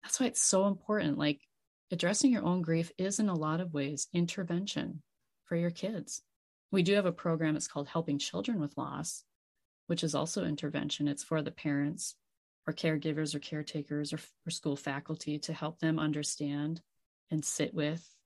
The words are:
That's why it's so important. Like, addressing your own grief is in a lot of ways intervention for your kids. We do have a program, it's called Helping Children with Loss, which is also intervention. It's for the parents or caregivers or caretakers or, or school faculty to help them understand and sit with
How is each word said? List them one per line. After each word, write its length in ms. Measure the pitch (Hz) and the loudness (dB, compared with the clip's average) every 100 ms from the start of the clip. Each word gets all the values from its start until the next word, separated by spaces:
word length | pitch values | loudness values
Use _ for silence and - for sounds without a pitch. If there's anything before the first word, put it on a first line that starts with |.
That's 180 | - - | -4 0
why 60 | 247 | 0
it's 160 | - | 2
so 240 | - 190 202 | 4 4 4
important. 500 | 190 - 214 175 143 | 2 0 0 2 2
Like, 240 | 147 143 _ _ _ _ _ | 2 0 _ _ _ _ _
addressing 420 | 175 175 208 277 | -2 0 4 6
your 120 | 233 | 6
own 160 | 196 185 | 4 2
grief 320 | 160 165 170 - | 2 2 0 -2
is 200 | 185 202 | -2 2
in 100 | 214 | 2
a 60 | |
lot 260 | 175 156 160 | 2 0 0
of 120 | 180 | -2
ways 360 | 147 139 147 - | -2 -2 -2 -2
intervention 880 | 175 170 - 170 170 202 - - 151 - _ _ _ | 2 2 0 -2 -2 -2 -4 -4 -6 -14 _ _ _
for 120 | _ 170 | _ 0
your 140 | 170 | 0
kids. 520 | 170 190 214 147 - _ _ _ _ _ | -2 -4 -4 -6 -12 _ _ _ _ _
We 120 | 196 | 4
do 120 | 175 | 6
have 120 | 202 185 | 6 4
a 60 | |
program, 440 | 175 175 165 156 151 | 0 0 2 4 2
it's 120 | - | 0
called 200 | - 143 | -4 -2
Helping 300 | 165 165 143 | -2 0 0
Children 420 | - - 208 220 | 0 -2 0 0
with 160 | 143 - | 0 -2
Loss, 480 | 135 139 165 - - _ _ _ _ _ _ | -6 -4 -6 -8 -14 _ _ _ _ _ _
which 180 | 170 | 0
is 100 | 165 | 2
also 300 | 143 156 - | 0 0 0
intervention. 640 | 180 151 147 143 147 - 147 | -2 -2 -2 -2 -2 0 0
It's 160 | 143 | -2
for 160 | - 160 | -2 -2
the 100 | 151 | -2
parents 640 | - 151 143 143 170 - - _ _ _ _ - | -4 -2 0 0 -2 -8 -12 _ _ _ _ -8
or 80 | |
caregivers 600 | 170 165 156 156 151 156 | -2 0 0 0 -2 -2
or 40 | 151 | -4
caretakers 760 | - 151 151 156 143 147 147 | -6 -6 -4 -6 -4 -4 -4
or, 60 | 160 - _ - | -6 -10 _ -8
or 40 | |
school 260 | 165 - 143 | -4 -2 -2
faculty 600 | - 139 - 160 - 151 | -2 -6 -4 -8 -4 -4
to 140 | - | -4
help 280 | 165 151 160 | -4 -6 0
them 180 | 160 160 | 2 2
understand 840 | 156 147 147 - 147 143 147 165 _ _ _ _ _ | 2 0 -2 -4 -4 -2 -2 -4 _ _ _ _ _
and 140 | 156 | -2
sit 280 | 147 - 147 | -2 -2 -2
with 340 | 160 147 165 - _ | 0 -2 -2 -8 _